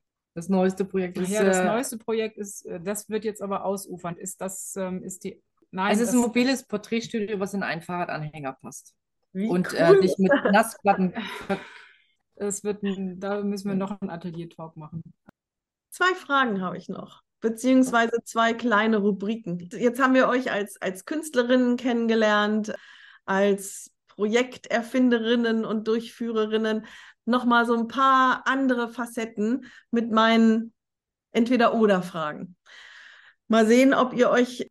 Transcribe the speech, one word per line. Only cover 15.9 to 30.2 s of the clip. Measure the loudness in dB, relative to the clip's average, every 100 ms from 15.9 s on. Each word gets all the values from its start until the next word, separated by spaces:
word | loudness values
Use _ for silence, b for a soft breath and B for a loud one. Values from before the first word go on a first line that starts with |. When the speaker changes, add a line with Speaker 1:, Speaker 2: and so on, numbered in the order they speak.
Speaker 3:
Zwei | -2 0
Fragen | 0 -2 0 0 -2
habe | -6 -8
ich | -10
noch, | -14 -14 -20 _ _
beziehungsweise | -6 -2 2 4 4 2 2 -2
zwei | -4 0 0
kleine | 0 0 2 2 2
Rubriken. | 2 -2 -4 -6 -6 -10 -10
Jetzt | -2 -2 2
haben | 2
wir | 4 4
euch | 2 -2
als, | -4 -6 -6
als | -8 -8
Künstlerinnen | -8 -8 -4 -2 2 2 2 0
kennengelernt, | -2 -2 0 2 2 2 2 0 -4 -10 B B B B -4
als | 0 2 0 -4 -16 -18 _ _
Projekterfinderinnen | -6 -2 0 -2 -6 -4 -4 -2 2 2 2 2 0 2 -2 -2
und | -4 -2
Durchführerinnen. | -2 -4 -10 -6 -2 -2 -2 -2 -4 -6 B B B
Noch | -2 0
mal | 2 2 4
so | 0
ein | -2
paar | 0 4 4 4 2 -2
andere | 0 0 0 -2
Facetten | -6 -8 -6 -8 -4 -2 -2 B B B
mit | -2 0
meinen | 2